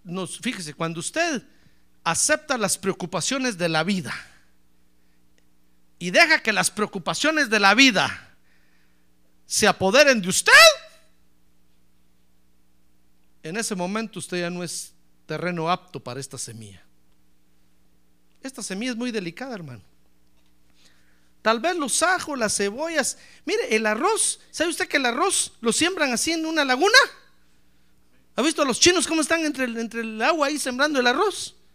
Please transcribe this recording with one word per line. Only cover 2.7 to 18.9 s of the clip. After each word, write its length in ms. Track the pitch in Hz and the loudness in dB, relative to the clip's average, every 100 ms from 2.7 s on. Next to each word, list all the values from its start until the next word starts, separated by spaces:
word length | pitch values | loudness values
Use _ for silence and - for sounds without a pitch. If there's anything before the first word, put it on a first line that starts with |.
| - | -2
preocupaciones 800 | 190 180 180 180 - 269 254 185 | -4 -4 -6 -6 -4 -2 -4 -2
de 100 | 170 | -2
la 140 | 160 | 0
vida 320 | 160 190 120 - - - - _ - - - _ _ _ - - - - - _ - - | 0 -2 -4 -10 -14 -20 -20 _ -20 -20 -20 _ _ _ -20 -20 -20 -20 -20 _ -20 -12
y 140 | 175 | 0
deja 280 | 226 320 311 | 4 4 4
que 120 | - | 2
las 180 | 196 180 | -2 -2
preocupaciones 800 | - 214 196 175 160 196 214 247 | -2 -4 -4 -6 -2 0 0 0
de 80 | 214 | 4
la 160 | 202 | 6
vida 640 | 208 269 185 135 - - - _ _ _ _ _ _ _ _ _ _ | 6 6 4 0 -4 -16 -20 _ _ _ _ _ _ _ _ _ _
se 220 | - - 208 | -8 0 2
apoderen 560 | - 190 240 294 247 | 2 4 6 6 4
de 60 | 180 | 0
usted, 240 | - - 539 659 571 - - - - - - - - - - - _ - _ _ _ _ _ _ _ - - - - _ - | 0 8 10 10 6 -4 -20 -20 -20 -20 -20 -20 -20 -20 -20 -20 _ -20 _ _ _ _ _ _ _ -20 -20 -20 -20 _ -18
en 140 | 156 196 | -10 -8
ese 180 | 226 | -6
momento 460 | 190 180 214 220 185 | -4 -4 -4 -6 -10
usted 220 | - 180 | -8 -6
ya 80 | 175 | -6
no 120 | 175 | -6
es 300 | 170 - - - _ _ - | -8 -10 -14 -18 _ _ -10
terreno 420 | 156 170 180 160 | -6 -6 -4 -2
apto 300 | 180 - 139 | -4 -6 -14
para 220 | 123 123 | -12 -12
esta 180 | 135 127 | -12 -12
semilla. 460 | - 110 107 92 - - - - - - _ _ _ - - _ _ _ _ _ | -14 -14 -18 -20 -20 -20 -20 -20 -20 -20 _ _ _ -20 -20 _ _ _ _ _
Esta 220 | 269 262 | -16 -12
semilla 300 | 208 190 254 | -10 -8 -6